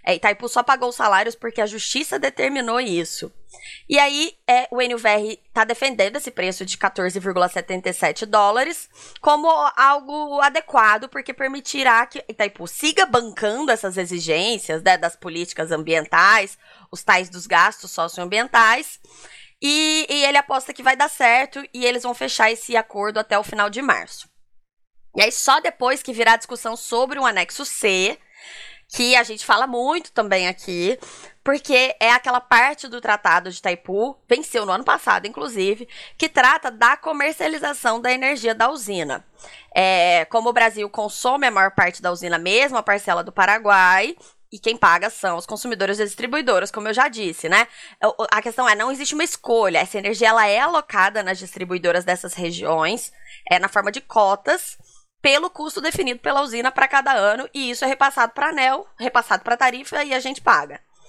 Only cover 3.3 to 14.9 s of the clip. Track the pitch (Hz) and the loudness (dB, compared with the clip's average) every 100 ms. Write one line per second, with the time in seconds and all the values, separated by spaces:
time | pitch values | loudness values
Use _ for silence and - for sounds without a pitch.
3.3 | - - - - - - 285 285 285 330 | -16 -20 -20 -20 -14 0 2 2 0 -4
4.3 | - - 247 254 240 247 233 220 208 214 | -4 2 2 2 -2 -4 0 0 0 -2
5.3 | 214 _ 226 220 233 269 220 196 285 247 | -10 _ -2 0 0 -2 0 -2 -2 -10
6.3 | - 185 185 185 - 196 - 185 190 190 | -6 -4 -6 -8 -2 -2 -2 -4 -4 -4
7.3 | 180 180 185 175 185 185 180 165 - 214 | 0 0 -2 -6 -6 -6 -2 -2 -2 0
8.3 | 214 202 233 302 330 - - - - 294 | 4 4 2 -2 -6 -14 -20 -20 -2 2
9.3 | 294 320 311 285 - 269 285 269 294 294 | 4 4 2 2 4 4 4 -2 -8 -4
10.3 | 285 285 311 - 254 214 214 262 185 175 | 2 2 2 0 4 4 4 -2 -12 -10
11.3 | 262 269 277 - 285 262 226 240 277 - | -6 -6 -6 -8 0 4 4 2 -6 -10
12.3 | 220 202 - 175 - 302 349 370 240 226 | -4 -4 -4 -14 -4 -2 2 2 2 -2
13.3 | - 208 240 294 220 196 185 175 175 160 | -4 -4 -2 0 0 -2 -6 -6 -4 -2
14.3 | 156 208 226 - 160 185 | 0 0 -4 -6 0 4